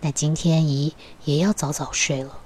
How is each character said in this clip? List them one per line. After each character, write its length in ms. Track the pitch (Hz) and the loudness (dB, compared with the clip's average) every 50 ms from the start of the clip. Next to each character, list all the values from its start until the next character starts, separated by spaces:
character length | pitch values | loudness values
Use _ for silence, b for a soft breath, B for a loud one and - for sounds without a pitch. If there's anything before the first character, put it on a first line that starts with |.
那 100 | - 156 | -2 -4
今 220 | 135 - - 151 156 | -2 0 0 0 0
天 340 | 160 - 170 160 160 160 151 | 2 2 4 4 4 4 4
姨 280 | 139 139 143 156 - B B B B B - | 2 2 0 -2 -4 B B B B B -2
也 140 | - 143 151 | 0 2 2
要 160 | 170 202 - | 2 2 2
早 180 | - - 139 | 0 -2 -4
早 200 | 147 - 147 - | -4 -4 -6 -6
睡 320 | - - - - 143 135 135 | -2 -2 0 0 0 -2 -4
了。 160 | 139 - - - | -8 -10 -16 -16